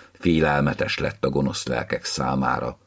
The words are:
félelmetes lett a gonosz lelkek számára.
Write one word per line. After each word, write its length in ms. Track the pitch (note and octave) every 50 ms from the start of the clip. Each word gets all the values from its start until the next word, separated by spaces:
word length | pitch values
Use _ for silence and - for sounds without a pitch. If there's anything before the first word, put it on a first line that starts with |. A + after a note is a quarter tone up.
| - - -
félelmetes 840 | - - F2+ E2 D#2+ D#2 D2+ D2 D2 C#2+ C#2+ - - - - - -
lett 260 | C#2+ C#2+ - - -
a 60 | C2+
gonosz 360 | C2+ - C#2 C2+ - - -
lelkek 380 | B1+ B1 B1 - - - - -
számára. 760 | - - - C2 C2 C2+ C2+ C2 B1 B1+ - - A1+ - - _